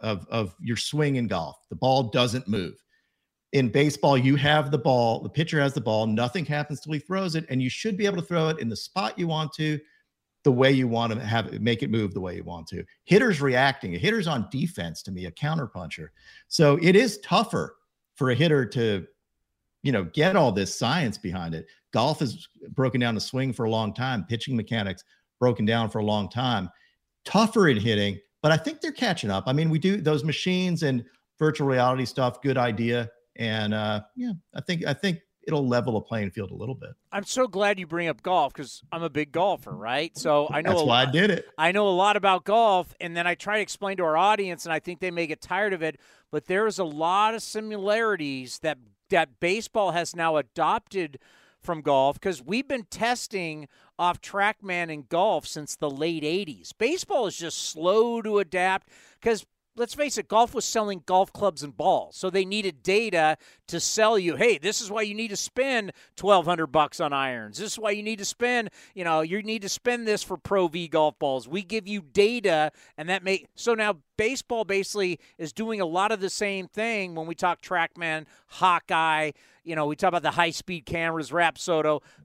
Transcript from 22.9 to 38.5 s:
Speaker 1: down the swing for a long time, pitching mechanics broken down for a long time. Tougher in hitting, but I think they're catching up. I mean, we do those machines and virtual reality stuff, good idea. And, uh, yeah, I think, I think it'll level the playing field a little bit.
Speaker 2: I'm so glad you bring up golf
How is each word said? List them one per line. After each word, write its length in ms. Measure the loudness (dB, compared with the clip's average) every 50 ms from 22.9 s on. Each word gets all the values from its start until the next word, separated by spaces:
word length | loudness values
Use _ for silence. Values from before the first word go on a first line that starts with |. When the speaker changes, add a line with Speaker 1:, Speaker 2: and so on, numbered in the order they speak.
| 2 0
Speaker 1:
down 160 | 0 0 0
the 60 | -2
swing 320 | -4 -4 -4 -4 -4 -4 -2
for 120 | -2 -2
a 40 | 0
long 240 | 0 0 0 -2 -4
time, 320 | -4 -4 -4 -2 -4 -4
pitching 320 | -4 -6 -6 -4 -4 -4
mechanics 460 | -4 -2 -2 -2 -2 -2 -2 -6 -8 -12 _ _ _ _ _ _ 0
broken 260 | 2 2 2 2 2
down 240 | 2 2 2 0 0
for 100 | -2 -2
a 40 | 0
long 260 | 0 0 0 -2 -2
time. 400 | -4 -2 -2 0 0 -2 -2 -6 _ _ _ _ _ _ _ _ _ _ -8
Tougher 460 | 0 2 2 2 4 4 4 4 6
in 80 | 4
hitting, 420 | 4 2 2 2 2 2 0 -2 -6 _ _ _ 0
but 100 | 2 2
I 60 | 2
think 240 | 2 0 -4 -8 -6
they're 100 | -8 -8
catching 380 | -4 -2 -2 -2 -2 -2 -2 -2
up. 160 | -2 -2 0
I 60 | 0 0
mean, 160 | 2 2 2
we 100 | 0 2
do 220 | 2 2 0 2
those 220 | 2 0 0 0 0
machines 600 | -2 -4 -2 -2 0 0 0 0 0 -2 0 0
and 220 | 0 0 0 -4 -6 _ _ _ _ _ 0
virtual 280 | 0 0 2 2 0
reality 380 | 2 4 4 4 4 2 0 -2
stuff, 360 | -4 -2 0 0 0 -2 -2
good 160 | -2 0 2
idea. 520 | 2 2 0 0 0 0 0 0 0 -2 -4 -10 _ _ _ _
And, 360 | -6 -4 -2 -2 -2 0 0 0
uh, 280 | 0 0 -2 -2 -4 -6 _ -10
yeah, 160 | -8 -6 -6 -6 -8 _ _ -14
I 60 | -10
think, 260 | -6 -4 -4 -4 -2
I 60 | -4 -4
think 240 | -2 -2 -2 -2 -4 _ _ _ _ -6
it'll 200 | -4 -2 0 0
level 260 | 2 2 0 0 0 -2
the 80 | -2
playing 300 | -4 -4 -6 -4 -4 -4
field 180 | -6 -8 -10 -8
a 60 | -10
little 180 | -10 -10 -10 -10
bit. 160 | -12 -14 -18 -20 _ _ -10
Speaker 2:
I'm 120 | -8 -8 -8
so 240 | -4 -2 -2 -2
glad 300 | 0 0 0 2 2 0
you 80 | 0 -4
bring 220 | -6 -4 -2 -2
up 160 | -2 -4 -4 -2
golf 280 | 0 2 2 2 0